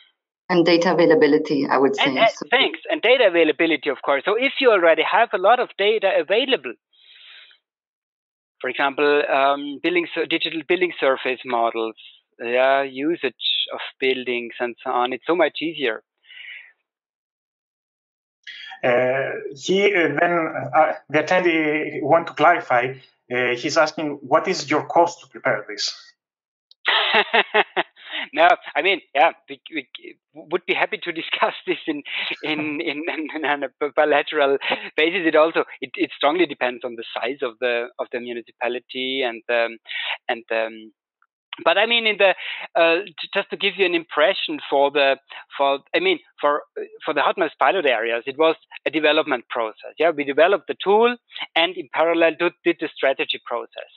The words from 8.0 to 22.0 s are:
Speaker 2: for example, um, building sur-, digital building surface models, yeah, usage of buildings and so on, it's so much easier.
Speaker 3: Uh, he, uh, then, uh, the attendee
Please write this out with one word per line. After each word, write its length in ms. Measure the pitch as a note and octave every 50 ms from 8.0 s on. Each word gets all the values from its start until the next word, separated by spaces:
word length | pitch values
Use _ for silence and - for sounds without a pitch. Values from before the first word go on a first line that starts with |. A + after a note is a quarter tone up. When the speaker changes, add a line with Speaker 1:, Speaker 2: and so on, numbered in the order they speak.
| _ _ _ _ _ _ _ _ _ _ _ _
Speaker 2:
for 100 | - B2+
example, 520 | B2 - C#3+ C#3 C3+ D3+ D3 D3 D3 D3 - -
um, 460 | C#3+ C3+ C3+ C#3 C#3+ C#3+ C#3+ C#3+ C#3+ B2+
building 240 | - E3+ F3+ F3 E3 - -
sur-, 120 | E3 D#3
digital 360 | C#3+ E3 D#3 - D#3+ D#3+ D#3+ C#3+
building 260 | - F3+ F#3 F3+ E3+ D3+ -
surface 420 | D3+ C3+ C3 B2 - C3 B2+ - -
models, 520 | C3 B2 A#2 A#2 A2+ A2 A#2 A2+ A2+ A2 - - - - _ _ _ _ -
yeah, 420 | B2 A#2 A#2+ B2+ C3 C3+ C3+ C#3
usage 520 | C#3 C3+ C3 C3 C#3+ D#3+ E3+ D3+ - B2+ - _ - - - - - -
of 80 | - B2 - - - _
buildings 540 | C3+ C3 C3 C3 B2 B2 B2 A#2+ A#2+ A#2 - -
and 160 | B2 A#2+ A#2 -
so 80 | - C3
on, 220 | C3 B2 B2 B2+
it's 140 | C3 A#2+ -
so 100 | - E3
much 240 | F3 D#3+ C#3+ - -
easier. 420 | D3+ E3 D#3+ D3+ C3+ A#2 A2 A2 - _ _ _ _ _ - - - - - - - - _ _ _ _ _ _ _ _ _ _ _ _ _ _ _ _ _ _ _ _ _ _ _ _ _ _ _ _ _ _ _ _ _ _ _ - - - - - - -
Speaker 3:
Uh, 480 | - B2+ A#2+ B2 B2+ B2+ C3 C#3 C3+ - - - - - C#3+
he, 360 | - - - F#3 G3 G3+ G3+
uh, 160 | - F3+ D#3+ D3 C#3+ D3+
then, 500 | F3 F3 F3 E3+ D#3+ - - C#3 C3 - -
uh, 160 | D#3+ D#3 - - - - -
the 100 | C#3 D#3
attendee 800 | D3 - F#3 F3+ F3+ F3 D#3+ D#3+ D#3 D3+ D3+ D3+ D3 C#3 D3 -